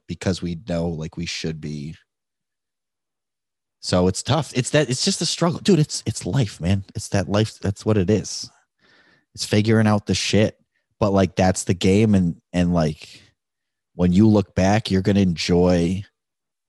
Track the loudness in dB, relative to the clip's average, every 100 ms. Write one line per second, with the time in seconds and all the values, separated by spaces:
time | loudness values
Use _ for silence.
0 | -14 -6 -4 -4 -6 -10 -6 -4 -4 -6
1 | -10 -10 -10 -8 -8 -10 -10 -12 -12 -16
2 | _ _ _ _ _ _ _ _ _ _
3 | _ _ _ _ _ _ _ _ -4 0
4 | 0 -2 -2 -4 -2 -6 -2 0 0 -2
5 | -2 -2 -4 -2 -2 0 2 2 2 -2
6 | -6 -6 -4 -2 -2 -4 -2 -2 -4 -12
7 | -4 -4 0 0 -2 -2 -6 -4 0 0
8 | 2 0 -2 -12 -14 _ _ _ _ _
9 | _ _ _ -12 -2 0 4 4 4 2
10 | 0 -4 0 2 2 -2 _ _ _ _
11 | 0 2 0 2 0 0 -4 0 2 4
12 | 4 4 2 -4 _ -2 0 2 0 -4
13 | -14 -20 _ _ _ _ _ _ _ -2
14 | 2 6 6 4 2 0 2 0 0 -2
15 | 2 2 2 0 0 2 4 2 0 -2
16 | -8 _ _ _ _ _